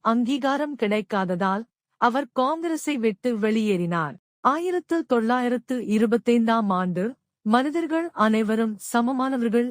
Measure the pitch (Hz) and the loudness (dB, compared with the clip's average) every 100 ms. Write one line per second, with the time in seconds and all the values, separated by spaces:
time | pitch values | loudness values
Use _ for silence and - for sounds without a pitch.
0 | 220 233 240 277 262 277 302 294 202 214 | 0 0 0 0 0 0 -2 -2 -2 0
1 | 202 202 185 180 190 196 233 _ _ _ | -2 -2 -2 -2 0 -2 -6 _ _ _
2 | 240 240 285 - 262 330 339 311 - 285 | 0 2 -2 -2 -2 -2 -4 -4 -4 -2
3 | 226 196 247 226 214 220 214 185 170 175 | -2 0 -2 -2 0 0 0 0 0 -2
4 | 151 - _ _ 247 294 359 359 - 339 | -4 -6 _ _ 0 0 0 -2 -2 -4
5 | - 240 226 247 247 240 - 254 - 214 | 0 0 2 0 0 -2 -4 -6 0 0
6 | 220 233 - 240 226 226 202 185 185 175 | 2 2 2 2 2 2 2 0 0 -2
7 | 208 269 _ _ 214 233 269 311 330 320 | -4 -6 _ _ 0 2 2 -2 -2 -2
8 | 339 - 214 220 214 220 226 208 - 233 | -4 0 2 2 0 0 -2 -4 -4 -2
9 | 240 262 262 269 233 233 240 | 0 0 -2 -2 0 0 0